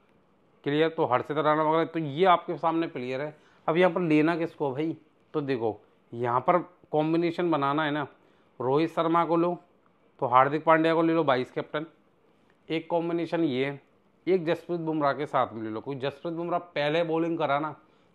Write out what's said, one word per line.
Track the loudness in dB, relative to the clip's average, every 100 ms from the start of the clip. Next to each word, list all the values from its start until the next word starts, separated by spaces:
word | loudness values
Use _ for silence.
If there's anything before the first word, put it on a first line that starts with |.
| _ _ _ _ _ _
क्लियर? | -2 0 0
तो | 0 0
हर्षित | 0 0 0
राणा | 2 2
वगैरह, | 2 2
तो | 0 -4
ये | -6 2 4
आपके | 4 0 -4
सामने | -2 0 -2
प्लेयर | -6 -8 -6
है। | -8 -12 _ _ -2
अब | 2
यहाँ | 2
पर | 2
लेना | 2 4 4 2
किसको | -4 -4 -4
भाई? | -4 -6 -6 _ _ _
तो | -6
देखो | -4 -2 -2 -4 _ _ _
यहाँ | -6 -2 0
पर | 2 2 0 _ -6
कॉम्बिनेशन | -2 0 0 0 -2 0
बनाना | 0 0 0
है | -2
ना, | -4 -6 -12 _ _ _ -6
रोहित | 0 2 0
शर्मा | -2 0 0
को | 2 2
लो | 0 -2 -10 _ _ _ _ -6
तो | 4
हार्दिक | 6 6 4
पांड्या | 4 4 4
को | 2
ले | 2
लो | 2
वाइस | 2 0 -2
कैप्टन, | -6 -8 -8 -10 _ _ _ _ _ _ _ -8
एक | -6 -2
कॉम्बिनेशन | -2 -2 -2 -2 -2
ये | 0 0 -4
है, | -6 _ _ _ _ -2
एक | 0 0
जसप्रीत | -4 -4 -6
बुमराह | -4 0 0
के | -2 -2
साथ | -2 -2
में | -4
ले | -8
लो, | -8
कोई | -8 -6
जसप्रीत | -6 -6 -8
बुमराह | -8 -4 -6 -4
पहले | -4 0 0
बॉलिंग | 0 0 -2 -2
करा | 0 0
ना | -2 -8 _ _ _